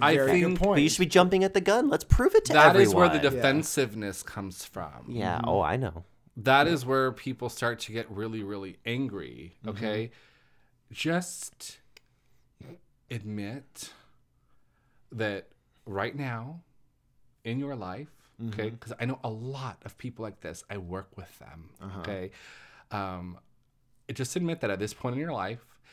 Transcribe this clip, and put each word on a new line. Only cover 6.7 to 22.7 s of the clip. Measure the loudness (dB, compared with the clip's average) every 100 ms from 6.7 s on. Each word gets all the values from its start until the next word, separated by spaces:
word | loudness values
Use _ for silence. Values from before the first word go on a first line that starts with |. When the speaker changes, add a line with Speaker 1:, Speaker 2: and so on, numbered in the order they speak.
Speaker 1:
is | 2 0
where | 0 0
people | -2 -8 -8 -8
start | -4 -4 -4
to | -6
get | -8 -8
really, | -8 -8 -6
really | -8 -8 -10 -10 -6
angry, | -4 -4 -8 -12 -14 -18 -16 -12
Speaker 2:
Mm-hmm. |
Speaker 1:
okay? | -8 -4 -4 -6 -12 _ _ _ _ _ _ _
Just | -8 -4 -2 -4 -10 -14 -16 -20 -20 _ -20 _ _ _ _ _ -20 -20 -20 _ _ -14
admit | -12 -8 -8 -8 -10 -14 -18 -18 -20 _ _ _ _ _ _ _ _ _ _ _
that | -6 -4 -6 -10 _ _ _ -8
right | -4 -4 -4
now | -8 -8 -10 -14 -20 _ _ _ _ _ _ _ -8
in | -6
your | -6 -8
life, | -10 -10 -14 _ _ -12 -8
okay, | -6 -6
Speaker 2:
Mm-hmm. | -8
Speaker 1:
'cause | -12 -6
I | -6
know | -4
a | -6
lot | -8 -10 -10 -10 -12 -16
of | -14
people | -14 -10
like | -12 -12
this. | -14 -14 -12
I | -12
work | -10 -10 -12 -16
with | -20 -20
them, | -20 -20 -20 -18
Speaker 2:
Uh-huh. | -14 -10
Speaker 1:
okay? | -8 -8 -10 -14 -20 -20 -20